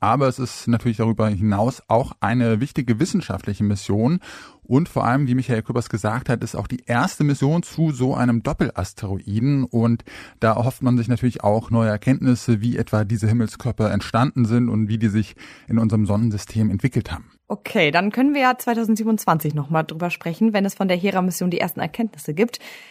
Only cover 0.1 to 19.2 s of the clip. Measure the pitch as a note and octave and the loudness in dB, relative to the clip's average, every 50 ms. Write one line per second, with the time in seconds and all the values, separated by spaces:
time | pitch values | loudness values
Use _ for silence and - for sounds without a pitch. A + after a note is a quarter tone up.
0.1 | A#2 C3+ C#3 C3 B2 - B2+ A#2+ - - - - A#2 A2+ - A#2+ A2+ A2 A2+ A2+ | 2 4 2 2 0 -2 -6 -6 -8 -6 -2 0 0 2 0 0 0 0 0 0
1.1 | A2+ - A2 G#2+ G#2 G2 G#2+ G#2 G2+ G2+ G#2+ B2 C3+ - - - A2+ A#2 A#2 - | 0 0 0 0 0 0 0 0 2 2 0 0 -2 -4 -2 0 2 2 2 -2
2.1 | - - - G2+ A#2 B2+ A#2+ A#2 A2+ G#2 B2+ D3+ - - C3 B2 A#2 G#2+ D3+ G3 | -4 -4 -2 0 0 2 2 2 2 0 -2 -2 -2 -2 0 0 0 0 0 0
3.1 | - G3 - - F#2 F#2 - - G#2 - G#2+ G2+ G2+ G2 - - G2+ G#2 A2 B2+ | 0 -2 -2 -4 -6 -6 -6 -6 -2 0 0 0 0 -2 -2 -2 0 2 2 2
4.1 | E3+ F3+ - - - - - - - _ - - A#2+ C3+ F3 - - B2+ - A2+ | 2 0 -2 -8 -16 -18 -20 -20 -20 _ -4 0 2 2 2 2 -2 -2 0 0
5.1 | B2 C#3 D3 B2+ B2 C3 B2+ - B2 A2 G#2+ - A#2+ B2 A#2 - - G#2+ - G#2+ | 2 2 2 2 0 0 0 0 -2 -2 -2 -2 -4 -4 -4 -4 -6 -4 -2 -2
6.1 | A2 B2 B2+ - B2 A2 A2+ A2 - G#2+ G#2 - B2 - - - A#2+ A#2+ D3+ F#3+ | -4 -4 -2 -2 -2 -2 -4 -6 -6 -8 -6 -6 -8 -8 -6 -2 0 0 0 -2
7.1 | - - D#3 D3 C#3 - C3 C3+ D#3+ F3 E3+ - - - D#3+ D#3+ D3 B2 B2+ C3 | -2 0 0 0 2 2 0 0 0 0 -2 -4 -2 -2 0 0 0 0 0 0
8.1 | C#3 B2+ B2 B2 A#2+ A#2 - C#3 - - - B2 - - G2 - - - - F#2+ | 0 2 2 2 2 0 0 -2 -2 -2 -2 -2 -2 -4 -6 -6 -8 -8 -6 -6
9.1 | G2 F#2 - - G2+ A2 A#2+ C#3 C#3+ C#3 B2+ B2 - A#2 A2+ A#2 A#2 A2+ - - | -6 -6 -6 -4 -2 0 2 2 2 2 0 0 0 2 2 2 2 0 -2 -10
10.1 | - - - - - _ - A2+ A2 G#2+ A#2 B2+ - - - B2 B2 A#2+ A2+ G2 | -18 -18 -18 -20 -6 _ 0 2 2 2 0 -2 -2 0 0 2 2 2 2 0
11.1 | B2 A2 - B2 G#2+ - - G#2 G#2 A2+ A#2 - A2+ A#2 A2+ A2 G#2 G#2 - C3+ | 0 0 0 -2 -2 0 0 2 2 2 0 2 2 2 2 2 0 0 2 2
12.1 | C3 - - C3 B2 - - - A#2 G#2 G#2 A#2+ - - - - - G#2+ G#2+ G2 | 2 2 2 2 2 2 2 0 0 2 2 0 -2 -2 -2 0 0 0 0 0
13.1 | A#2 G#2+ G#2 A2 A2+ A#2+ A2+ G#2 - - - A#2+ G#2 - A2 G#2 F#2 G2+ - - | 0 0 2 2 2 2 0 -2 -4 -6 -6 -6 -2 0 0 0 0 0 -2 0
14.1 | - A2+ B2 D3 - C3 A#2+ G#2 A#2 A#2+ B2 A#2 G#2+ G#2+ A2 G2+ A2 A2+ A2 A2 | 0 2 2 2 2 0 2 2 4 2 2 2 2 0 0 0 0 0 0 2
15.1 | G2 G#2+ G#2 - - - - - - - - - A2 A2+ A#2 A2 A2+ A2 G#2+ G2 | 2 2 0 -2 -6 -16 -20 -20 -20 -20 -6 -2 0 2 2 2 2 2 2 2
16.1 | G#2 G2+ A#2 A#2 G#2 G2+ - - - A2 A2+ G#2+ F#2+ G2 - A#2+ - B2 G2+ - | 2 2 2 0 0 -4 -6 -4 -2 0 0 2 0 0 -2 0 0 -2 -2 -4
17.1 | - - - - _ _ _ - - - - - - A3 E3 D3 - E3+ F#3+ G#3 | -8 -12 -12 -18 _ _ _ -8 -8 -8 -8 -4 0 2 2 4 4 2 2 2
18.1 | G3+ A#3+ C4 C#4+ D4 C#4+ C4 B3+ B3+ B3 - B3 A#3 A3+ A#3 G#3+ A3+ G3+ A3 A3 | 2 2 2 2 2 4 4 2 2 2 0 -2 0 0 2 2 0 0 2 0
19.1 | A3 G#3 | 0 0